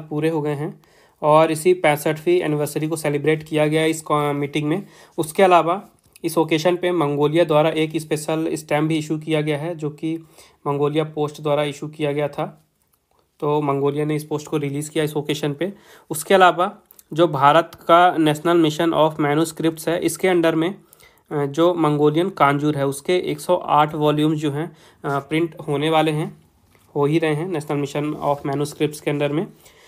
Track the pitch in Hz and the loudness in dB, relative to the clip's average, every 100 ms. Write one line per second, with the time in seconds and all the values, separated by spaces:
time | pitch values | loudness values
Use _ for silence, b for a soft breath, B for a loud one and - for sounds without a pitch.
0 | 156 151 160 160 147 143 156 202 b b | -6 -4 -2 -2 -2 -4 -6 -10 b b
1 | b _ 156 156 160 156 180 180 160 160 | b _ 4 4 4 2 2 4 4 2
2 | 160 156 170 180 165 147 147 156 156 160 | 0 -2 0 0 0 -2 -4 -4 -4 -4
3 | 151 147 143 156 156 151 151 160 160 160 | -2 -2 0 -2 -2 0 0 2 0 -2
4 | - 151 147 143 143 151 147 175 196 B | -2 -2 0 -2 -4 -4 -2 -4 -6 B
5 | B - 156 - 190 180 160 185 - _ | B -8 -4 2 6 6 4 -2 -6 _
6 | _ _ 165 170 160 165 170 175 180 180 | _ _ -4 0 2 2 2 0 0 0
7 | 147 143 147 156 170 151 156 156 156 160 | 0 0 2 2 4 4 2 0 -2 -4
8 | 156 151 156 160 160 156 156 147 156 160 | -4 -4 -2 -4 -4 -6 -2 -2 0 0
9 | 156 156 156 156 151 147 156 170 151 151 | -2 -6 -2 -2 -2 -4 -6 -8 -8 -8
10 | 160 160 160 b b b 143 143 143 151 | -8 -8 -10 b b b -4 0 0 0
11 | 156 156 147 151 151 147 147 143 151 151 | -2 -4 -6 -4 -2 0 -2 -6 -12 -6
12 | 147 143 147 - 156 - _ _ _ _ | -4 -2 -4 -6 -10 -10 _ _ _ _
13 | _ _ _ _ 147 151 147 139 143 143 | _ _ _ _ -2 0 0 0 0 0
14 | 151 156 151 151 151 156 139 143 151 160 | -2 -4 -4 -8 -4 -4 -4 -6 -6 -4
15 | 151 151 143 147 151 143 175 202 B B | -2 -2 -4 -4 -4 -4 -6 -8 B B
16 | - 156 - 196 180 165 185 208 _ - | -12 -8 2 6 6 6 0 -4 _ -20
17 | _ 151 170 147 139 151 165 - - 170 | _ 0 2 4 6 6 2 -2 4 6
18 | 180 156 156 151 165 175 156 151 170 151 | 6 4 0 0 2 2 2 2 0 2
19 | 156 156 151 147 160 - 160 160 - 165 | 2 2 0 0 -2 -2 -4 -2 -4 -2
20 | 170 165 190 180 165 160 160 202 b b | -2 -2 0 2 2 2 -2 -4 b b
21 | b b - 151 143 143 170 175 156 147 | b b -8 -4 -4 2 2 2 0 2
22 | 151 151 185 180 143 143 147 143 139 135 | 2 2 0 2 2 2 0 -2 -2 -4
23 | - 180 - 147 - 180 - 147 151 156 | -2 -2 -2 -6 -2 -2 2 2 2 0
24 | 151 147 151 156 151 139 165 b b b | 0 2 0 0 -2 -4 -6 b b b
25 | - 139 135 156 170 - - 143 156 160 | -6 -6 -4 -2 -4 -6 -6 -2 0 2
26 | 156 151 180 - _ _ _ _ _ 147 | 2 0 -4 -10 _ _ _ _ _ -2
27 | 143 160 160 151 180 165 151 147 143 147 | 0 2 0 0 -2 -6 -4 -4 -4 -4
28 | 147 151 147 143 151 139 147 - 151 151 | -6 -4 -2 -2 -2 -4 -4 -4 -4 -4
29 | - 147 147 147 202 b b b | -6 -2 -2 -2 -6 b b b